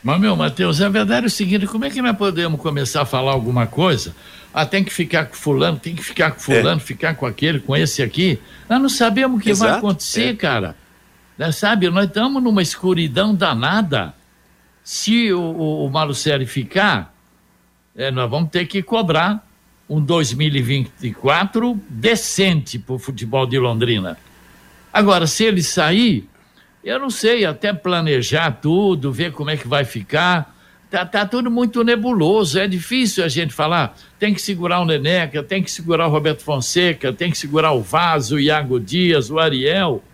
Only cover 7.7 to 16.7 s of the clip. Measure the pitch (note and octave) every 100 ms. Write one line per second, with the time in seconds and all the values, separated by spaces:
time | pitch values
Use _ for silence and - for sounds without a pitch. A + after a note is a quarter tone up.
7.7 | C#3+ D#3 - A#2 C#3+ F#3 B2+ - - -
8.7 | B3 C4+ C4+ A#3 G#3+ C4 A#3+ G#3 F#3+ A3
9.7 | G3+ G#3 E3+ - - B3 G#3+ E3 A#2+ F#2
10.7 | D2+ _ _ _ _ _ - D#3+ D3+ G#3
11.7 | A3 F3+ F3+ G3 G#3 B3+ C4+ B3 G3+ E3+
12.7 | - F#3 F3 D#3+ B2 G#3 G3 F3 A#2 C3+
13.7 | G3+ F#3+ B2+ E2 - _ _ _ _ _
14.7 | _ - - - A#3 A3+ F3+ E3+ E3 D#3
15.7 | D#3 C#3+ D3 D#3 C3+ D#3 C#3+ B2+ C#3 A#2